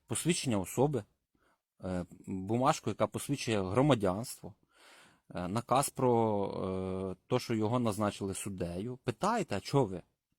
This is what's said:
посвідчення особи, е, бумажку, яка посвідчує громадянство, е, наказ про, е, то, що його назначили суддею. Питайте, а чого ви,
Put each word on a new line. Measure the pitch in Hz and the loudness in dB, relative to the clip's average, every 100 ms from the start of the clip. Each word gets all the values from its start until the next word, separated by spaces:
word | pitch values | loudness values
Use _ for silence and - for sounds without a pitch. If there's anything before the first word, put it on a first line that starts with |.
| - | -8
посвідчення | 117 156 175 135 104 | -4 0 0 0 0
особи, | 90 - 143 131 - _ _ _ _ _ _ _ | 0 0 2 0 -6 _ _ _ _ _ _ _
е, | 95 92 85 - - | -4 -4 -6 -10 -8
бумажку, | 95 95 117 135 156 - | -6 -2 2 2 2 -2
яка | 98 107 | 0 0
посвідчує | 117 - 143 - 107 | -2 -4 -2 0 0
громадянство, | 92 107 147 117 95 95 120 - 92 - _ _ - - - _ - 92 | 2 4 4 4 2 0 -4 -12 -16 -18 _ _ -20 -20 -20 _ -12 -6
е, | 87 | -4
наказ | 110 - 123 139 | -2 2 2 2
про, | - 127 117 110 104 98 - 95 95 95 92 95 | 2 4 4 4 0 -2 -2 -4 -2 -2 -4 -4
е, | 90 - | -6 -2
то, | 127 | -2
що | - | 0
його | 113 107 123 | 0 2 2
назначили | 117 101 104 - 98 | 0 0 0 0 -4
суддею. | 92 107 92 85 87 113 127 | -4 -6 -6 -6 -4 -6 -6
Питайте, | - - 190 233 170 101 | -6 -2 0 0 -2 -4
а | |
чого | - 139 110 | 0 2 2
ви, | 90 - _ _ | -2 -12 _ _